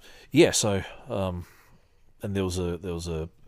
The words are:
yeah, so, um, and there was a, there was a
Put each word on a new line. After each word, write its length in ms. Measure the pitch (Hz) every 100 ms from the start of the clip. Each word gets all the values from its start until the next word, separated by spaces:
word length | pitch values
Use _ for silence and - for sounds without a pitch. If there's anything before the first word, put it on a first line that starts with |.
| - - -
yeah, 180 | 139 135
so, 320 | - 110 98 - - -
um, 380 | 110 95 87 87 - - - _ _ - -
and 120 | 104
there 100 | 98
was 140 | 92 90
a, 180 | 87 85
there 180 | 92
was 140 | 85 85
a 200 | 80 82 -